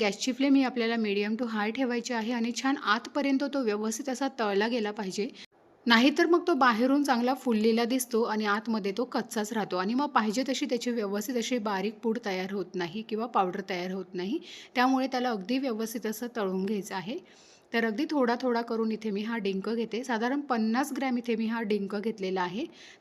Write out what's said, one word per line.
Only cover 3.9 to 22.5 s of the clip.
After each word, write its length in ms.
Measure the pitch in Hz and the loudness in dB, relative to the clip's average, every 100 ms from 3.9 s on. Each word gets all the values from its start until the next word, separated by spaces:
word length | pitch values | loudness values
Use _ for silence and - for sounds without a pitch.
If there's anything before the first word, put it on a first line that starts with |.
| 220 277 | -4 -4
असा 200 | 254 269 262 | -2 -2 0
तळला 300 | 220 196 220 | 0 2 2
गेला 220 | 240 208 | 0 -2
पाहिजे. 380 | 208 190 180 214 - - _ _ _ - | -4 -4 -4 -4 -6 -18 _ _ _ 4
नाहीतर 400 | 226 262 302 339 | 8 8 6 6
मग 160 | 339 349 | 4 4
तो 80 | |
बाहेरून 480 | 302 254 214 254 285 | 4 4 6 4 4
चांगला 320 | 285 240 247 | 4 2 2
फुललेला 500 | 254 262 220 220 226 | 0 2 4 4 4
दिसतो 380 | 233 262 247 220 | 2 0 0 0
आणि 220 | 226 214 | 0 0
आतमध्ये 480 | 214 208 220 220 196 196 | 0 0 0 -2 -2 -2
तो 80 | |
कच्चाच 480 | 247 269 220 - 208 | -2 -2 -2 -4 -2
राहतो 240 | 226 185 185 | -2 -2 0
आणि 180 | 185 | 0
मग 120 | 247 294 | 0 2
पाहिजे 360 | 277 214 208 269 | 2 2 0 -2
तशी 180 | 262 269 | -2 -2
त्याची 240 | 240 240 | -2 -2
व्यवस्थित 460 | 233 202 202 214 247 | -2 -2 -4 -4 -4
अशी 220 | 226 247 | -2 -2
बारीक 360 | 208 190 196 214 | -2 -2 -2 -4
पूड 160 | 233 226 | -2 -2
तयार 280 | 214 185 185 | -2 -4 -4
होत 220 | 202 180 | -6 -6
नाही 280 | 185 175 196 | -6 -6 -6
किंवा 240 | 220 214 240 | -6 -6 -2
पावडर 340 | 226 185 180 190 | 0 0 -2 -6
तयार 240 | 180 185 | -6 -4
होत 220 | 190 185 | -6 -8
नाही, 240 | 180 185 320 - - - | -6 -4 -4 -6 -16 -4
त्यामुळे 320 | - 254 262 262 | 2 4 4 0
त्याला 240 | 262 247 | 0 -2
अगदी 280 | 220 185 262 | -2 -2 -2
व्यवस्थित 480 | 269 214 226 233 214 | -2 -4 -4 -4 -6
असं 200 | 220 240 240 | -6 -6 -4
तळून 300 | 196 190 196 | -2 -2 -2
घ्यायचं 280 | 214 190 | -2 -4
आहे. 220 | 190 175 311 - - - - _ | -8 -6 -8 -12 -20 -20 -20 _
तर 120 | 233 | 0
अगदी 200 | 226 214 311 | 0 0 0
थोडा 240 | 302 247 233 | 2 2 2
थोडा 220 | 254 233 | 2 0
करून 300 | 233 226 226 | 0 -2 0
इथे 180 | 220 220 | -2 -2
मी 120 | 202 | -4
हा 160 | 214 233 | -2 -2
डिंक 300 | 196 190 196 | -2 -2 -2
घेते. 340 | 220 226 208 | -2 -2 -4
साधारण 360 | 254 226 240 285 | -2 0 0 0
पन्नास 520 | 285 240 220 233 285 269 | 0 0 2 0 0 -2
ग्रॅम 220 | 269 247 | -2 -2
इथे 180 | 233 226 | 0 -2
मी 100 | 220 | 0
हा 160 | 226 | -2
डिंक 340 | 220 208 196 208 | 0 0 -2 -4
घेतलेला 460 | 214 220 190 185 | -4 -2 -2 0
आहे. 240 | 180 | -2